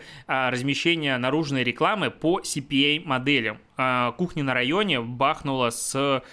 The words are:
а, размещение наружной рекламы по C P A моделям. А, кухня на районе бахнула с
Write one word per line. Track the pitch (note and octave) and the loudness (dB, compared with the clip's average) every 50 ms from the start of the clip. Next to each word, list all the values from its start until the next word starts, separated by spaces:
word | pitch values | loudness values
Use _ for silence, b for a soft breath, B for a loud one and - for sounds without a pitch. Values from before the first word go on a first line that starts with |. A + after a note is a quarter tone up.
| B B B B B B | B B B B B B
а, | D3+ C3 B2+ B2+ | 0 0 2 0
размещение | B2 B2 B2+ C#3 C#3 - - E3 E3+ E3 D3+ C#3+ C3+ B2 | 0 0 -2 -2 -2 0 2 0 0 2 2 0 0 0
наружной | A#2+ B2+ C3+ D#3 E3 C#3+ C#3 C3 B2 | 0 0 2 0 0 0 0 0 0
рекламы | B2 A#2 - D#3 F3 G#3+ G#3 E3 B2 | 0 0 2 2 2 2 2 -2 -4
по | - - - D#3+ F3 G3 - | -4 -2 0 0 0 0 -2
C | - - D3+ | -4 -6 -6
P | C3+ - C#3+ C3+ C#3 C#3+ D3+ D3+ | -6 0 2 2 4 4 2 0
A | - | -2
моделям. | E3 C3+ B2+ B2+ C#3+ D3 C3+ A2+ A2 G#2+ - - _ _ - | -2 -2 0 2 2 2 2 2 -2 -4 -6 -14 _ _ -2
А, | C3 C3 B2+ B2 B2 A#2+ | 0 2 2 2 2 0
кухня | A#2 - F3+ F3 - D#3+ C#3+ | 0 -2 -4 -4 -2 -4 -2
на | C3+ B2+ | 0 0
районе | B2+ B2 B2+ D#3 G3 G#3+ G3 D#3 B2 | 0 2 2 0 0 0 0 0 -2
бахнула | A#2 A#2 B2+ A#2+ C3+ C#3+ D#3 - - C#3+ C3+ C3 B2 A#2 | -2 -4 -2 0 2 2 2 0 -4 -4 0 0 0 0
с | A#2 - - - - C3+ C#3 C#3+ C3+ B2+ B B | 0 -2 -6 -4 -2 0 2 2 2 0 B B